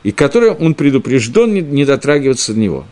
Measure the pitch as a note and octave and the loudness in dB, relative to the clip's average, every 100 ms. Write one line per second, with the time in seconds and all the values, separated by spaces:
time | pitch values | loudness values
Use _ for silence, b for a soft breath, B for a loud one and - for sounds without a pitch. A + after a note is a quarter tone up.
0 | G2+ - C#3+ A#3 A#3 F3 D#3+ D#3 C#3+ C3+ | -4 0 0 2 2 2 -2 0 0 0
1 | - C3 A2+ D#3+ A#3 G3+ D3+ C#3+ C#3 C#3 | 0 -2 0 0 2 0 -2 0 0 0
2 | C#3+ D3 C3+ B2+ - A2 G#2 C2+ C#2+ | 0 0 0 -2 -2 -2 -2 -2 -10